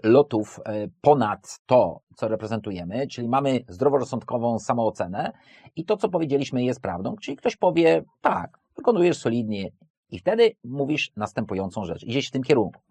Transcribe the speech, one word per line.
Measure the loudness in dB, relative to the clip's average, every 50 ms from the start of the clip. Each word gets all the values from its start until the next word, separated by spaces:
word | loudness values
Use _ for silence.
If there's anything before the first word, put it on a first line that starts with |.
| 4
lotów, | 6 6 6 6 4 2 -4 -4 -4 -8 -12 -10
e, | -8 -6 -6 -6 -8 -8 _
ponad | 4 4 4 6 4 0 -2 -6 _ -16 -20 -12 _
to, | 4 4 4 4 4 0 -6 _ _ _
co | -6 -4
reprezentujemy, | -2 -2 -4 -4 -4 -6 -6 -4 -6 -8 -8 -8 -6 -6 -6 -6
czyli | -6 -6 -8 -4 -2
mamy | 0 0 2 2 0 -2 -2
zdroworozsądkową | -6 -4 0 2 2 2 2 0 -2 -6 -8 -6 -4 -4 -2 0 0 -2 -2
samoocenę | -2 -2 0 0 0 -2 -2 -2 -4 -6 -4 -6 -6 -6 -8 _ _ _ -20 -20 -20 -16 _
i | -8 -4
to, | -2 -2
co | 0 0 -2
powiedzieliśmy, | -2 -2 0 0 0 0 0 -2 -2 -2 0
jest | -2 -2 -4
prawdą. | -6 -8 -6 -6 -6 -8 -8 -10
Czyli | -10 -12 -10
ktoś | -6 -4 -6 -2
powie, | 0 0 0 4 4 4 4 4 2 0 -4 _ _
tak, | -2 0 0 -2 -4 -10 _ _ _ _ _
wykonujesz | -4 0 0 2 4 4 2 2
solidnie | 0 -2 -2 -2 -2 -2 -4 -4 -6 -6 -8 -10 _ _ _ _ _ _ _
i | -14 -4
wtedy | -2 0 4 4 4 4 2 _ -10
mówisz | -8 -4 -4 -2 -2 -2 -2 -4 -6 _
następującą | -6 -8 -6 -4 -6 -6 -4 -4 -4 -4 -4 -6 -6 -6
rzecz. | -6 -8 -8 -6
Idziesz | -4 -2 -2 -2
w | -2
tym | -4 -2 0
kierunku. | 2 4 4 2 0 -4 -12 _ _